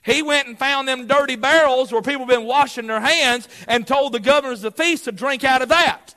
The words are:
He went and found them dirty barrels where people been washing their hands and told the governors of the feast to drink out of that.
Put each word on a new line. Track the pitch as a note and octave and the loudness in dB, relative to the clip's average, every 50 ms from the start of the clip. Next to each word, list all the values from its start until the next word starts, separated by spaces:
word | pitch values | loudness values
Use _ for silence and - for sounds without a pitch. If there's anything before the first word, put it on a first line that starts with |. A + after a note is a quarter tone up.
He | _ - C4 D4 | _ 0 -2 0
went | D#4 D4 D4 C#4+ C4+ B3 | 0 0 0 0 0 -4
and | A#3 - | -6 -4
found | C4 C4+ C#4 C#4 C4+ C4+ | -2 -2 -2 -2 -2 -4
them | C4 B3+ B3 | -4 -6 -2
dirty | G#3+ C4+ C#4+ C#4+ C4+ B3+ | 0 2 2 2 0 -4
barrels | A3+ A#3+ C4+ D#4 D#4+ D#4 C#4+ B3+ B3+ C4 - | -2 0 2 4 4 4 4 4 2 0 0
where | A#3 A3+ | -2 -2
people | G3+ B3+ C#4+ C4+ B3+ | -2 -2 -4 -4 2
been | B3 B3+ A#3+ A3 | 2 2 2 2
washing | A3+ B3+ C#4+ C#4+ B3+ - B3+ A3+ A3 | 0 2 2 2 0 -2 -10 -6 -4
their | A3 A3 | -4 -2
hands | A3 C#4 D#4+ E4+ C#4+ B3 A#3+ B3 - - - - F3+ | 0 0 2 2 2 0 0 -2 -6 -12 -20 -18 -4
and | - A3+ A#3+ G#3+ | -2 -2 -2 0
told | - C4+ C#4 C#4 C#4 | 0 0 0 0 0
the | A#3 A#3+ | -4 -2
governors | G3 B3+ C#4+ D4 C#4+ C4 B3 G3+ G3 | 2 2 2 2 2 -2 -10 -8 -8
of | A3 G#3 | -10 -4
the | - | -2
feast | D#4+ E4+ E4 - - | 0 0 0 -2 -6
to | B3+ | -10
drink | G#3 F3 A3+ C#4 C#4 A#3+ C4+ | -10 -6 -4 -4 -4 0 0
out | C4 C4 B3+ | 2 2 2
of | B3+ A#3+ | 2 2
that. | D#4 E4+ E4+ B3+ D#3+ - _ - - | 2 4 4 2 0 -4 _ -20 -20